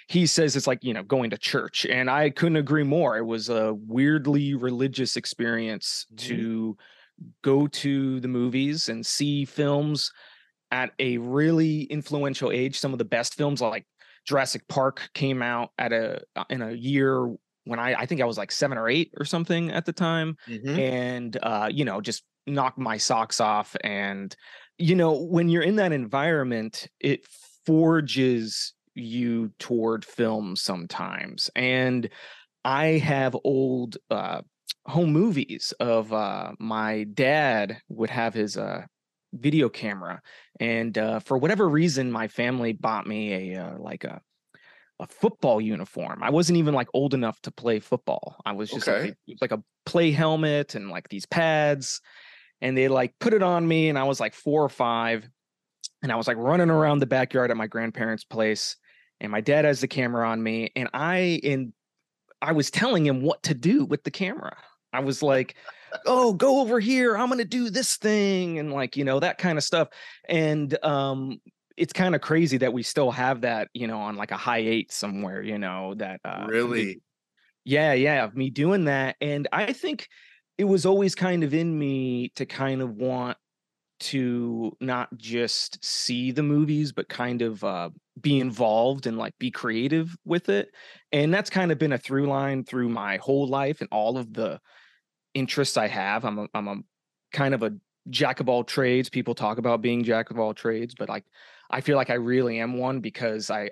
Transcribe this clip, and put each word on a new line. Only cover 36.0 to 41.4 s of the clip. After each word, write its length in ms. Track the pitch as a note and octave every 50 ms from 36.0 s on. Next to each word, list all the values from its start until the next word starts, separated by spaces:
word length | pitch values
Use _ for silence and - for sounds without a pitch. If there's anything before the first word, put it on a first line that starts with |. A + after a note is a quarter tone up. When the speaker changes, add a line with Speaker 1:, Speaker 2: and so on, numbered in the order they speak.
| A2 G#2+
Speaker 1:
uh, 400 | A2 G#2+ G#2+ G2+ G2 G2 F#2 - - -
my 440 | - A2+ A2 A2 A2 A2 A2 G#2+ A2 G#2+ G#2
dad 640 | - C3+ C3 D3 D#3 D3+ C#3 A#2+ A2 G2+ F#2+ F#2 - - -
would 220 | - A2+ A2+ G#2+
have 240 | - B2 A#2 A#2 G#2+
his, 240 | A2+ G#2+ G#2 F#2+ G2
uh, 260 | G#2 G2+ F#2 F2+ F#2 - _ _ _ _ _ _ _ _ -
video 340 | B2 A#2 D3 D3 D#3+ C#3 A2+
camera. 520 | - - - A2 G2+ F#2+ F2+ E2+ F2+ F#2 - - - - - _ - -
And, 380 | A2+ A#2 A#2 A2+ A2+ A#2 G#2 A2
uh, 220 | G#2+ A2 A2 A2
for 180 | - - C#3
whatever 320 | C3